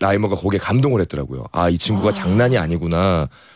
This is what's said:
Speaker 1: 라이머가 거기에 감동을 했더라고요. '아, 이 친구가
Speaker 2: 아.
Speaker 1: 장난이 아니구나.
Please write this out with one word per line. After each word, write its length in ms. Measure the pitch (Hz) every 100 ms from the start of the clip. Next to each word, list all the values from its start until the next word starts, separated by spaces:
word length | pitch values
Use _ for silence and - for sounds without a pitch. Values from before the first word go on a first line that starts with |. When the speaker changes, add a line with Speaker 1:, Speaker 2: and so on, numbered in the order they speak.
Speaker 1:
라이머가 340 | 196 196 107 98
거기에 220 | 98 95
감동을 420 | - 120 139 113
했더라고요. 420 | 85 73 67 65 -
'아, 160 | 80 87
이 80 | 87
친구가 300 | - 104 107
Speaker 2:
아. 40 |
Speaker 1:
장난이 440 | 101 90 101 123 120
아니구나. 720 | 80 85 85 82 95 85 71 - -